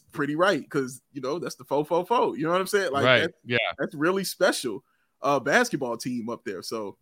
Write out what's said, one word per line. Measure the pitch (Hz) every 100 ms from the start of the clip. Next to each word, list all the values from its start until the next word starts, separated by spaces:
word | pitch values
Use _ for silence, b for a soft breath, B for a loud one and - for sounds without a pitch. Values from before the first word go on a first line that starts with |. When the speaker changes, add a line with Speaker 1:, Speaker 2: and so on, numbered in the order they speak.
| _
Speaker 1:
pretty | - 143 151
right." | 190 156 -
'Cause, | 143 127 131 _
you | 139
know, | 127 170
that's | 135
the | -
fo | 131 143
fo | 151 170
fo. | 180 240 214
You | 101
know | 156
what | 180
I'm | 190
saying? | 202 175
Like, | 139
Speaker 2:
Right. | 127 123
Speaker 1:
that's, | 170 -
Speaker 2:
Yeah. | - 120 98 -
Speaker 1:
that's | 156
really | 143 160 196
special, | 180 - 190 294 123 101 - _ _ _
uh, | 139 139
basketball | 143 214 240 147 127 113
team | 135 123 110
up | 113
there. | 110 92
So, | - 113 101 -